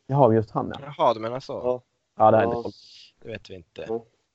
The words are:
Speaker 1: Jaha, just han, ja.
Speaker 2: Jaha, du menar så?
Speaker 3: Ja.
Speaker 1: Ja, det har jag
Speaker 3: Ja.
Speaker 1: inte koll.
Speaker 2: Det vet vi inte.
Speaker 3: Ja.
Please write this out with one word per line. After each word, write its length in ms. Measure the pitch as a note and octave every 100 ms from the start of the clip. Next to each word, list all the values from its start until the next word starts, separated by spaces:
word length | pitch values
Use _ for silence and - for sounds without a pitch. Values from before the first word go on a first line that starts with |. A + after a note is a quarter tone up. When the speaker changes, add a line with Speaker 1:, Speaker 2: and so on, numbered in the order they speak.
| -
Speaker 1:
Jaha, 280 | C#3 A#2+
just 160 | A2+ G#2+
han, 220 | C3+ A2 -
ja. 120 | - C#3+
Speaker 2:
Jaha, 160 | C#3+
du 60 | A2
menar 200 | A2+ B2+
så? 120 | -
Speaker 3:
Ja. 300 | A2+ B2 B2 - _ _ -
Speaker 1:
Ja, 140 | A2
det 60 | A2
har 60 |
jag 80 | A#2
Speaker 3:
Ja. 40 | A#2+
Speaker 1:
inte 60 |
koll. 100 | A2 - - - - _
Speaker 2:
Det 60 | -
vet 220 | G#2 -
vi 40 |
inte. 300 | F#2 - - E2
Speaker 3:
Ja. 160 | A#2 - _ _